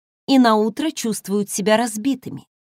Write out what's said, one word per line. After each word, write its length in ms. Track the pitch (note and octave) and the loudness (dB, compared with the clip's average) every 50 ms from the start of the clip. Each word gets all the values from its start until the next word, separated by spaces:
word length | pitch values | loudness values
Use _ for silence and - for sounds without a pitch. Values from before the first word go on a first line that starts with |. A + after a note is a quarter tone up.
| _ _ _ _ _ | _ _ _ _ _
и 140 | - C#4 C4 | 2 4 4
на 160 | B3+ A#3 A3 | 6 6 4
утро 340 | G#3+ G#3+ A3 - - D#4 D#4+ | 4 2 0 -2 -4 -4 -4
чувствуют 580 | D#4 - - A3+ G3+ - - - G3 G#3 G3+ - | -4 -4 -4 -4 -6 -6 -6 -4 -4 -4 -4 -4
себя 260 | - - F#3+ G#3+ G#3+ | -6 -4 0 2 2
разбитыми. 720 | A3 A#3+ A#3+ G#3 G#3+ G#3+ C#4 C4+ B3+ - - - - - _ _ _ _ _ _ | 2 0 -2 -6 -4 -4 -4 -4 -4 -8 -12 -14 -14 -16 _ _ _ _ _ _